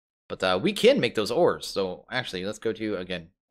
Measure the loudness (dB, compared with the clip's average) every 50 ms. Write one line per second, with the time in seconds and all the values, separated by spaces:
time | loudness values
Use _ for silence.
0 | _ _ _ _ _ -12 -6 0 2 2 2 4 2 0 0 4 4 4 6 6
1 | 2 0 0 0 0 0 2 4 4 4 2 0 -4 -8 -4 -2 -2 -2 -4 -8
2 | -10 -8 -6 -6 -6 -6 -6 -6 -6 -6 -6 -4 -4 -4 -4 -2 -4 -4 -4 -4
3 | -6 -6 -8 -8 -10 -12 _ _ _ _